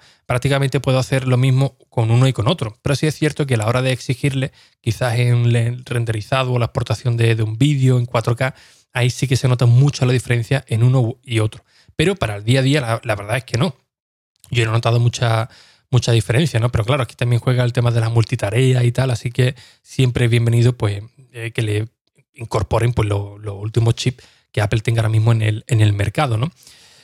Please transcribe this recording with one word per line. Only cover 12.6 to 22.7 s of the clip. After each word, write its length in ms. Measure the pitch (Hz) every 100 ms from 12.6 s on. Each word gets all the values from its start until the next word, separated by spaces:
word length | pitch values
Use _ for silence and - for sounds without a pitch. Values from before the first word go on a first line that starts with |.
a 20 |
día, 180 | 131 147
la, 200 | 117 113
la 120 | 113
verdad 220 | 101 101 127
es 60 |
que 140 | - 113
no. 180 | 175 - _ _ _ _ _ _ -
Yo 140 | 120
no 80 | 110
he 20 |
notado 240 | 113 117 120
mucha, 500 | 120 - 117 113 113 - _ _ -
mucha 200 | 123 123
diferencia, 480 | 113 - 117 165 113
¿no? 140 | 123
Pero 120 | 117
claro, 200 | 107 139
aquí 100 | 117
también 260 | - 120 117
juega 220 | 131 123
el 100 | 123
tema 200 | 123 120
de 80 | 117
las 100 | 113
multitareas 720 | 117 110 110 101 113 131 127
y 60 | 120
tal, 220 | 120 131
así 180 | 117 123
que 240 | 117 127 - - _
siempre 420 | - - 127 120
es 60 | 120
bienvenido, 460 | 120 117 120 120 123
pues, 260 | 104 101 110 _ 131
eh, 200 | 120 113
que 100 | 117
le 260 | 107 104 113 _ _ _ _
incorporen, 580 | - 113 117 104